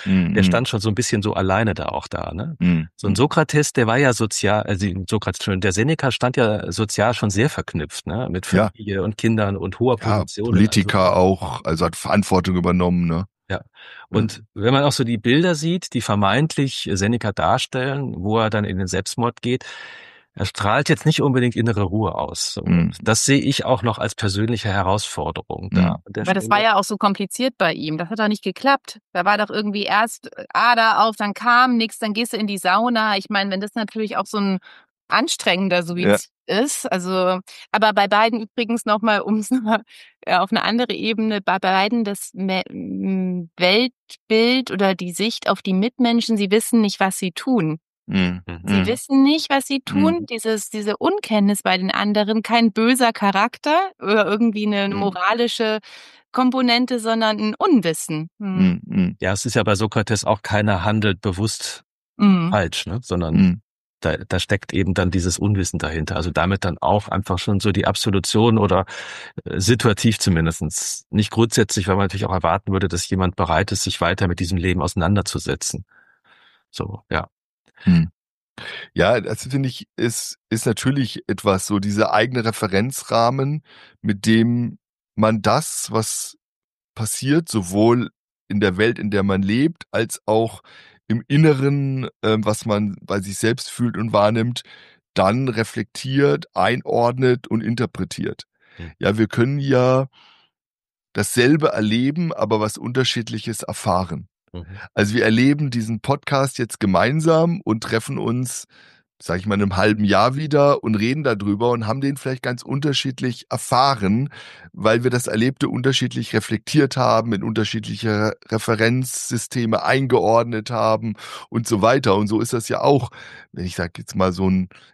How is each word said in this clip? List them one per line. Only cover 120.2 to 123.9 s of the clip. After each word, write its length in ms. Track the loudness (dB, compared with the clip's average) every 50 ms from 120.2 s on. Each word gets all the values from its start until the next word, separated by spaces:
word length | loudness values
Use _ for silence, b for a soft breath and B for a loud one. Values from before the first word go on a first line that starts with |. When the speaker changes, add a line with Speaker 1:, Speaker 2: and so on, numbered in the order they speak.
| 4 4 2 2 2 0 -4 -6 -6 -4
Speaker 1:
haben 460 | -4 0 0 0 0 0 -2 -6 -8 B B B B B B B
und 180 | -6 -4 -2
so 140 | 0 0 4
weiter. 340 | 4 4 4 4 4 2 2
Und 120 | 2 2
so 120 | 0 0 -2
ist 140 | -2 -2 -4
das 160 | -4 -4 -4
ja 120 | -4 2
auch, 280 | 4 4 4 4 2 -2 B B B B B B B B -10
wenn 120 | -8 -8
ich, 100 | -6 -6
sag 220 | -6 -6 -6